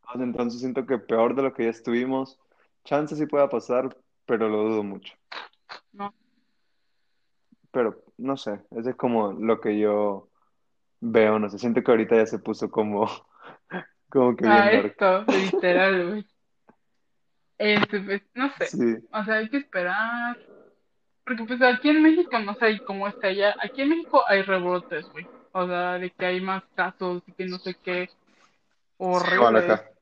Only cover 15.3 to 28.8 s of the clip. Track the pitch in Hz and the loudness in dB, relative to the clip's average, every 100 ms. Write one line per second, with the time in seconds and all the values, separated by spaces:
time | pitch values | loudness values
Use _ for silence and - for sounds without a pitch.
15.3 | 190 190 381 180 180 190 190 175 214 208 | 0 0 0 2 2 2 2 -2 -6 -10
16.3 | _ _ _ _ _ _ _ _ _ _ | _ _ _ _ _ _ _ _ _ _
17.3 | _ _ _ 214 208 208 208 196 196 _ | _ _ _ 0 2 0 -4 -4 -8 _
18.3 | 240 277 - 165 202 117 220 - 220 208 | -6 -6 -4 -6 0 0 0 -6 -8 -2
19.3 | 220 220 277 277 190 175 190 226 240 240 | -2 -2 -4 -4 -4 -2 -2 -4 -4 -8
20.3 | 240 - - - _ _ _ _ _ - | -10 -16 -20 -20 _ _ _ _ _ -8
21.3 | 240 226 247 254 247 294 302 311 320 349 | -8 -6 2 4 4 4 6 6 6 2
22.3 | 240 202 208 226 214 - 196 202 202 202 | -2 -4 0 0 0 -4 -6 -6 -2 -2
23.3 | 190 202 - 202 269 277 330 320 294 - | 2 0 0 -6 -2 0 0 2 2 4
24.3 | 196 196 190 180 180 175 160 165 151 175 | 2 2 0 0 -2 -4 -10 -10 -18 -18
25.3 | - _ 190 180 180 180 180 180 _ 185 | -20 _ -6 -4 -2 -4 -4 -8 _ -4
26.3 | 185 190 190 - - 180 - 180 180 - | -2 -4 -6 -8 -6 -6 -4 -6 -6 -10
27.3 | - 185 180 - 180 - 180 180 _ _ | -12 -10 -8 -10 -10 -6 -6 -6 _ _
28.3 | _ _ _ _ _ | _ _ _ _ _